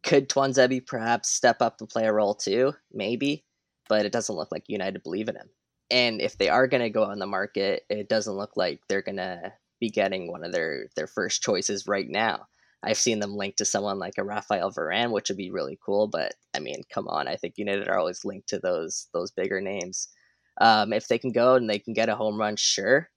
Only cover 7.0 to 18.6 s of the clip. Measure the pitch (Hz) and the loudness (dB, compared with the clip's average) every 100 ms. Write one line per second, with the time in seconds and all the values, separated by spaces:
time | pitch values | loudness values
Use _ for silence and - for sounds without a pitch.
7 | 104 101 98 98 104 104 98 - _ 104 | 0 -2 -4 -4 -4 -2 0 -2 _ -6
8 | 98 110 107 98 104 - 90 71 _ 98 | 0 -2 0 -6 -6 -2 -2 -2 _ -2
9 | 98 98 92 87 90 - _ _ 117 107 | -2 -6 -6 -8 -12 -14 _ _ -2 0
10 | 98 95 87 85 85 87 80 69 - - | 0 0 -6 -10 -4 -2 -2 -4 -6 -6
11 | 76 - 92 - - 95 - 101 - 101 | -6 -4 -2 -2 0 0 0 -4 -2 -4
12 | 65 87 113 85 - _ _ _ - 110 | -2 0 0 -2 -10 _ _ _ -4 0
13 | - 110 101 101 98 - - 104 101 98 | 0 0 -4 -6 -6 -4 -2 -2 -2 -4
14 | 90 101 98 104 - 98 95 - 80 98 | -6 -6 -4 -6 -2 -2 -2 -2 -2 0
15 | 120 104 - 98 92 92 69 - - 101 | 0 0 -2 -6 -6 -6 -6 -8 -2 0
16 | 107 82 55 - _ - 67 71 - - | 2 0 -4 -6 _ -8 -6 -10 -8 -8
17 | - 76 67 87 - - 101 98 - 92 | -4 -4 -4 -6 -8 -6 -4 -2 0 0
18 | 82 92 101 98 - 98 | 0 -4 -8 -8 -8 -4